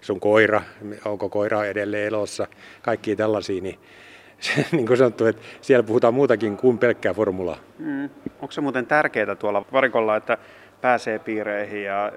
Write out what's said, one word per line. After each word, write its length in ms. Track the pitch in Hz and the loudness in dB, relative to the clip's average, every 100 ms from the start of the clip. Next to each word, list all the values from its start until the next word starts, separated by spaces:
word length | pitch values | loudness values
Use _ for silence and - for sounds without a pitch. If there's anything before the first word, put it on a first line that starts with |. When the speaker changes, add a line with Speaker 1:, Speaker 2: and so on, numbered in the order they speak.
Speaker 1:
sun 200 | - 95 | -6 -2
koira, 420 | 104 107 107 107 - - 104 104 | 4 6 6 4 -2 -10 -16 -10
onko 240 | 107 104 101 | -8 -6 -6
koira 360 | 104 104 107 | -2 -2 -2
edelleen 420 | 104 98 101 104 104 | -2 -4 -4 -4 -4
elossa, 400 | 107 101 - 98 - - - | -4 -4 -6 -8 -10 -20 -10
kaikkia 340 | - 110 - 101 | -4 -4 -2 -2
tällaisia, 460 | 107 107 90 95 | 0 -2 -2 -6
niin 160 | 92 - - - - | -6 -10 -18 -20 -20
<laughs> 300 | - - - | -20 -20 -12
se, 260 | - - 135 | -6 -2 0
niin 140 | 165 113 | 0 2
kuin 100 | 123 | 4
sanottu, 300 | 127 - 113 | 4 4 0
että 160 | 110 - - | 0 -6 -6
siellä 220 | - 123 | 2 4
puhutaan 320 | 110 117 117 | 4 2 4
muutakin 420 | 123 139 110 110 101 | 4 2 2 0 2
kuin 220 | 127 117 | 2 4
pelkkää 360 | 120 104 107 | 2 0 -2
formulaa. 440 | 92 101 92 90 76 - - | 0 0 -2 -4 -8 -14 -12
Speaker 2:
Mm. 260 | 156 139 139 - - - | -8 -6 -6 -10 -16 -12
Onko 100 | 139 | -10
se 80 | - | -4
muuten 260 | 143 127 117 | -2 -2 0
tärkeää 480 | 151 147 117 101 | 2 2 0 -2
tuolla 300 | 98 107 101 101 | -2 -2 -2 0
varikolla, 440 | 131 131 117 110 110 | 0 2 2 0 0
että 220 | - 117 - - - _ | -2 -6 -6 -20 -20 _
pääsee 380 | 127 120 - 107 | 0 0 0 -6
piireihin 680 | 110 107 104 104 101 104 | -4 -6 -4 -6 -6 -8
ja, 280 | 101 98 104 | -6 -4 -6